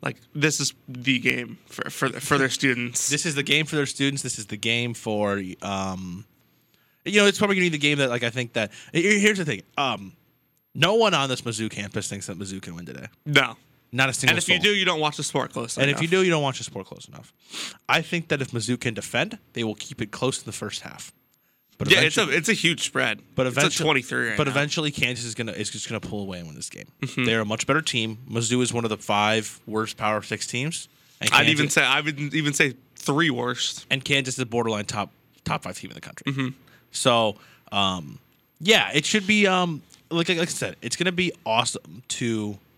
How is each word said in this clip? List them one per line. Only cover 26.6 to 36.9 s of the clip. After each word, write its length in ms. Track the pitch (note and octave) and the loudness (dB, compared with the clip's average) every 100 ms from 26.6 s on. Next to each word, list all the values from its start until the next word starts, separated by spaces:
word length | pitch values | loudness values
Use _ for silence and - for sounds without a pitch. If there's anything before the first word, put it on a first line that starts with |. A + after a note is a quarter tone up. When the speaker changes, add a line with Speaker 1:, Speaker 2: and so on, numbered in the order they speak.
| - | -12
Speaker 2:
game. 160 | - - _ | -14 -20 _
Speaker 1:
Mm-hmm. 220 | C3+ - | -8 -2
Speaker 2:
They're 160 | B2 A2+ | 2 2
a 40 | |
much 220 | G#2+ G#2+ - | 0 -2 0
better 160 | C#3+ | 0
team. 360 | D#3 B2+ A2 A2 C3 | 2 -2 -2 -6 -6
Mizzou 320 | A2+ A#2 B2 | -4 2 2
is 100 | B2 | 2
one 120 | A#2 | 0
of 60 | A#2 | -2
the 60 | G#2+ | -4
five 640 | - G#2 G#2 A2 G#2+ - - | 0 2 4 2 0 -12 -6
worst 300 | G#2+ A2 - | -4 -4 -2
Power 260 | G#2+ G#2+ | 0 0
Six 240 | G2+ G#2+ - | -2 -6 -4
teams. 420 | A#2+ C#3 E3+ - _ _ _ | -4 -4 -6 -12 _ _ _
And 100 | - | 2
Speaker 1:
I'd 140 | - D3 | 4 6
even 100 | D#3 | 4
Speaker 2:
Kansas 100 | C#3+ | 2
Speaker 1:
say, 80 | - | 4
I 160 | C3+ C#3 | 4 2
would 180 | D3+ C#3+ D3 | 0 -4 -2
even 180 | D#3 D3 | 0 0
say 220 | C#3+ D3+ A#2+ _ - | 2 0 0 _ -10
three 340 | - C#3+ E3 | -2 2 2
worst. 560 | A#2+ B2 B2 - - - | 0 -4 -4 -4 -6 -4
Speaker 2:
And 140 | C3+ | -4
Kansas 300 | C3 C#3 C3 | 0 0 0
is 60 | B2+ | -4
a 60 | B2 | -4
borderline 380 | A#2 A2+ G#2+ | -2 -2 -2
top, 260 | G#2 A2 G2+ _ _ _ | -4 -6 -6 _ _ _
top 180 | - D#3 | -4 -4
five 120 | - - | -4 -12
team 140 | - | -14
in 40 | |
the 60 | - | -16
country. 320 | - - - | -16 -10 -8
Speaker 1:
Mm-hmm. 160 | C#3 C3 B2+ - - _ | -4 -6 -8 -20 -20 _